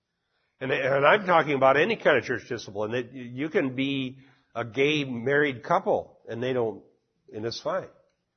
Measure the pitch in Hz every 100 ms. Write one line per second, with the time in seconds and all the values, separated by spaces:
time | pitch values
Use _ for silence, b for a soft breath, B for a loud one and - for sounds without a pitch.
0 | _ _ _ _ _ _ 131 139 131 139
1 | 143 208 180 165 147 135 135 139 190 220
2 | 185 135 110 117 - 117 - 101 107 123
3 | 117 135 120 123 160 214 139 127 135 139
4 | 127 135 b b b 117 117 113 143 151
5 | 135 120 117 143 147 123 - 175 220 123
6 | 82 _ - 113 123 127 113 98 - _
7 | _ _ _ 107 113 110 147 185 90 _
8 | _ _ _